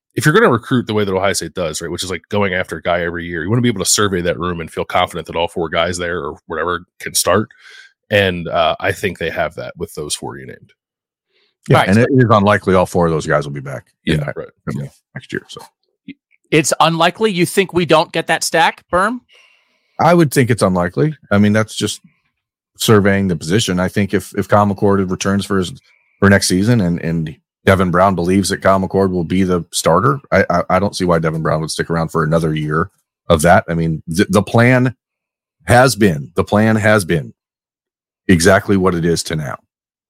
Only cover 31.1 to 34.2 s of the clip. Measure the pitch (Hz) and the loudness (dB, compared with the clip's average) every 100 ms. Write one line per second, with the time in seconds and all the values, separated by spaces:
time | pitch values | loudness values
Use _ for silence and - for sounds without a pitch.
31.1 | 82 80 80 78 76 80 - 80 82 82 | 0 0 -4 -2 -2 -4 -6 -4 -4 -2
32.1 | 82 78 82 80 78 76 78 95 _ _ | -2 0 0 0 -4 -4 -4 -4 _ _
33.1 | _ - 82 82 95 - 85 82 78 - | _ -2 2 4 4 2 -2 -2 -4 -4
34.1 | 82 | -2